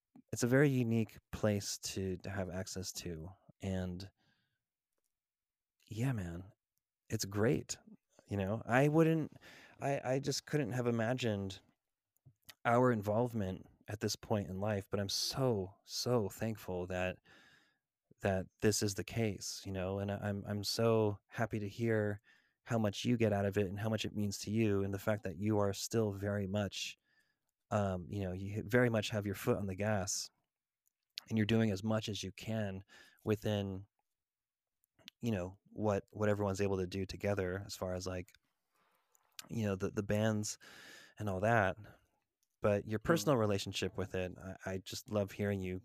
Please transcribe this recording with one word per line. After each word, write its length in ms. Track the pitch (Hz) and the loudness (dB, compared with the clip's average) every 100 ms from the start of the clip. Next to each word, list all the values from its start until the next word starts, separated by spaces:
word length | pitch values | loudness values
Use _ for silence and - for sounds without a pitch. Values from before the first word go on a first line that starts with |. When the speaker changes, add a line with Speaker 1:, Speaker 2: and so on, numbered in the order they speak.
| _ - - | _ -20 -10
Speaker 1:
it's 120 | 110 | -2
a 40 | 120 | 4
very 220 | 131 147 | 6 6
unique 480 | 127 117 113 107 - - | 4 2 2 0 -4 -14
place 460 | - 107 101 - - | -2 0 0 -2 -8
to, 380 | - - 95 90 | -8 -4 -4 -4
to 120 | - | -6
have 200 | 98 90 | -6 -4
access 420 | 90 95 95 92 | -6 -8 -8 -8
to, 360 | - 87 80 80 98 _ _ | -8 -8 -8 -10 -16 _ _
and 480 | 98 95 92 90 95 - _ _ _ _ _ _ _ _ _ _ _ _ _ _ _ _ _ | -4 -2 -2 -6 -10 -18 _ _ _ _ _ _ _ _ _ _ _ _ _ _ _ _ _
yeah, 220 | 104 131 | -2 0
man, 300 | 117 87 85 95 - _ _ _ _ - | 0 -4 -6 -12 -18 _ _ _ _ -6
it's 160 | 113 98 | -6 -2
great. 520 | 101 110 151 - - - 220 _ - - | 2 2 2 -2 -12 -14 -20 _ -20 -6
You 100 | 101 | -2
know, 240 | 95 110 - | 0 -2 2
I 240 | 120 147 | 4 6
wouldn't, 440 | 156 160 160 147 - - - - - | 6 6 4 0 -8 -20 -20 -20 -6
I, 200 | 135 139 | -2 -2
I 160 | - 135 | 0 0
just 260 | 139 135 - | 0 -4 -2
couldn't 280 | 151 123 | -2 0
have 140 | 123 120 | 0 0
imagined 720 | 117 113 127 120 101 98 95 - _ _ _ _ _ - _ - - 123 | 2 0 0 0 0 -2 -8 -16 _ _ _ _ _ -20 _ -20 -4 4
our 260 | 117 127 | 6 6
involvement 760 | 113 101 107 123 117 95 92 - _ - | 4 2 2 2 0 -2 -4 -10 _ -10
at 120 | 107 | -4
this 160 | 107 - | -2 -4
point 320 | - 110 98 | 0 0 0
in 100 | 95 | -4
life, 260 | 104 104 - | -2 -2 -2
but 100 | 101 | -2
I'm 100 | 98 | -2
so, 640 | - - - 131 107 92 - - | -2 -2 0 2 2 -2 -8 -10
so 440 | - 123 123 98 | -6 0 2 0
thankful 580 | - 110 107 - 90 90 | -2 -4 -4 -6 -6 -4
that, 300 | 90 92 - _ - - _ _ _ _ _ _ _ | -2 -2 -2 _ -20 -20 _ _ _ _ _ _ _
that 240 | 101 95 90 _ | 0 0 -2 _
this 220 | 107 104 | 2 4
is 100 | 107 98 | 2 -2
the 80 | |
case, 580 | 104 - 110 90 - - 101 | -4 -2 -2 -2 -8 -10 -8
you 60 | |
know, 280 | 95 92 98 | -4 -2 -2
and 120 | 101 | -2
I, 60 | 101 | -2
I'm, 220 | 101 101 101 | -2 -4 -4
I'm 160 | 104 | -4
so 560 | 98 - 113 113 107 101 _ | -2 2 4 6 4 0 _
happy 300 | - 110 113 | -4 -4 -2
to 80 | 104 | -6
hear 540 | 98 117 110 104 101 - _ _ _ - | -2 2 2 2 -2 -8 _ _ _ -2
how 120 | 117 | 2
much 260 | 107 - | 2 0
you 140 | 120 120 | 0 4
get 160 | 110 | 4
out 120 | 101 101 | 4 2
of 120 | 101 | 2
it 100 | 98 | 0
and 120 | 101 | 0
how 100 | 110 | -2
much 160 | 110 107 | 0 -2
it 100 | - | -2
means 220 | 104 - | -2 -2
to 120 | - | -2
you, 320 | 110 110 101 | 2 4 4
and 100 | 98 | 2
the 60 | 98 | 0
fact 240 | - 104 | 0 -2
that 140 | 98 80 | -4 -2
you 200 | 104 107 | 2 4
are 140 | 101 | 2
still 380 | 98 - 113 110 | 0 -2 0 0
very 340 | 98 101 104 95 | 0 -2 0 0
much, 500 | 104 98 - - - _ _ _ _ _ _ _ | 0 -2 -4 -8 -10 _ _ _ _ _ _ _
um, 360 | 110 98 90 82 | 0 0 -2 -4
you 140 | 101 | -4
know, 100 | 95 | -4
you 260 | 90 98 104 | -4 -6 -6
h-, 60 | 98 | 2
very 240 | 123 123 | 4 4
much 200 | 113 101 | 4 0
have 140 | 110 101 | -2 -2
your 100 | 95 | -2
foot 220 | - 101 | 0 0
on 100 | 98 | -2
the 80 | 95 | -2
gas, 560 | 104 107 95 - - - _ _ _ _ _ _ _ - - | 0 0 0 -4 -6 -12 _ _ _ _ _ _ _ -18 -2
and 80 | 110 | 0
you're 80 | 104 | 4
doing 260 | 113 113 | 4 4
as 120 | 95 | 2
much 260 | 110 110 107 | 0 0 -2
as 140 | 104 | -6
you 80 | 95 | -8
can 520 | - - 110 104 95 - - - _ | -8 -6 -4 -2 -6 -12 -20 -20 _
within, 600 | 107 107 110 104 98 95 101 _ _ _ _ _ _ _ _ _ _ _ - - | 0 0 2 0 -2 -6 -10 _ _ _ _ _ _ _ _ _ _ _ -20 -6
you 100 | 120 | -2
know, 260 | 104 90 92 _ | 0 -2 -8 _
what, 320 | - 104 98 - | -2 0 0 -2
what 180 | 104 104 | 0 2
everyone's 320 | 101 101 95 | 2 0 2
able 160 | 101 98 | 2 2
to 100 | 92 | 0
do 180 | 98 95 | -2 -6
together 580 | 90 101 101 90 95 101 | -4 -2 0 -2 -4 -8
as 100 | - | -6
far 180 | 95 | -4
as, 140 | 92 92 | -4 -4
like, 260 | 92 90 - _ _ _ _ _ _ _ _ _ - - | -6 -8 -16 _ _ _ _ _ _ _ _ _ -18 -8
you 160 | 120 104 | -2 -2
know, 100 | 95 | 0
the, 140 | 98 | -2
the 140 | - | -2
bands 540 | 101 104 110 107 104 - - - - - - - | 0 2 4 2 -2 -8 -14 -20 -20 -20 -20 -8
and 100 | 107 | -4
all 120 | 92 | 0
that. 360 | 104 117 95 98 104 - _ _ _ _ _ _ | 4 4 4 0 -10 -20 _ _ _ _ _ _
But 260 | 110 101 104 | 2 2 0
your 120 | 107 - | -2 2
Speaker 2:
Hmm. 180 | 170 | 2
Speaker 1:
personal 140 | 196 131 | 4 4
relationship 600 | 107 101 - 95 95 - | 4 2 -2 -4 -4 -2
with 180 | 95 95 | -4 -4
it, 180 | 90 90 92 92 - | -4 -6 -12 -10 -6
I, 60 | |
I 40 | 95 | -6
just 300 | - 107 - | -6 -12 -4
love 220 | 104 98 | -2 -2
hearing 300 | - 101 101 | -2 -2 -2
you 200 | 92 92 | -2 -6